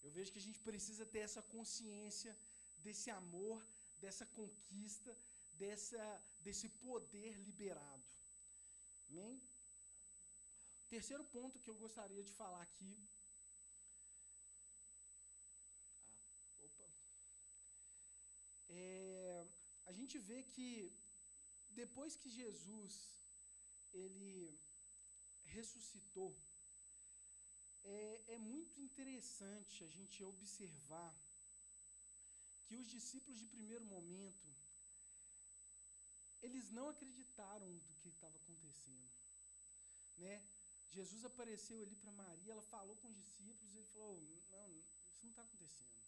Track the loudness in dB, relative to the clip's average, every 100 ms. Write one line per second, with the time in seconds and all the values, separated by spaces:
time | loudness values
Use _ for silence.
0 | 4 4 4 4 2 2 4 6 6 4
1 | 6 6 8 4 2 2 6 6 6 2
2 | 4 4 4 0 -6 -8 -8 -4 2 4
3 | 6 4 4 6 6 6 2 -8 -10 -4
4 | 0 2 0 2 0 0 -2 0 2 0
5 | 0 -4 -6 -10 -8 4 4 6 6 6
6 | 4 2 -2 -2 4 6 4 2 4 4
7 | 4 0 0 0 0 4 4 4 0 -4
8 | -6 -8 -8 -8 -8 -8 -10 -10 -10 -8
9 | -2 0 2 0 -2 -6 -6 -6 -6 -6
10 | -6 -4 -4 -4 -6 -6 -6 -4 2 4
11 | 4 4 2 2 0 0 -2 0 0 0
12 | 0 0 0 2 2 2 0 -2 -4 -4
13 | -4 -6 -6 -6 -4 -4 -4 -4 -4 -4
14 | -4 -4 -2 -2 0 0 -2 -2 0 0
15 | 0 0 0 -2 -2 -2 -2 -2 -2 -2
16 | -2 -2 -2 -2 -2 -2 -2 -4 -2 -2
17 | -2 -2 -2 -2 -2 -2 0 0 0 0
18 | 0 0 0 0 0 0 -2 -2 -2 0
19 | 0 2 2 2 0 -2 -4 -4 -2 0
20 | 2 2 2 0 0 2 2 4 2 0
21 | -4 -4 -4 -4 -4 -4 -2 0 0 2
22 | 2 2 2 2 2 2 0 0 0 0
23 | 0 -2 -2 -4 -4 -4 -4 -4 0 2
24 | 2 2 0 2 0 0 -4 -4 -4 -2
25 | -4 -2 -4 -4 0 2 2 2 0 0
26 | 0 2 2 2 -2 -2 -2 -2 -2 -2
27 | -2 -4 -4 -4 -4 -2 -2 0 0 0
28 | 0 0 -2 0 2 2 0 0 -2 0
29 | 0 0 0 0 0 0 0 -2 -2 -4
30 | -2 0 0 0 0 0 0 -2 -2 0
31 | 0 -2 -4 -4 -4 -4 -4 -4 -2 -2
32 | -2 -4 -2 -2 0 0 0 -2 -2 0
33 | 0 0 -2 -2 -2 -2 0 0 0 0
34 | 2 0 0 -2 -2 -2 -2 -2 -2 -2
35 | -2 -2 -2 -2 -2 0 0 2 2 4
36 | 2 2 0 0 0 2 2 2 2 2
37 | -2 -2 -2 -2 0 0 0 0 -2 -4
38 | -4 -4 -4 -4 -4 -4 -4 -4 -4 -4
39 | -4 -2 -2 -2 -2 -2 -2 -2 -2 -2
40 | -2 -2 0 -2 -2 -4 -2 -4 -2 0
41 | 2 2 0 2 2 2 2 0 0 0
42 | -2 -2 -2 -2 0 0 0 -2 -2 -2
43 | -4 -4 -4 -4 -4 -4 -4 -4 -4 -2
44 | -2 -2 -2 -4 -4 -4 -4 -6 -6 -6
45 | -6 -6 -6 -6 -6 -6 -4 -4 -4 -6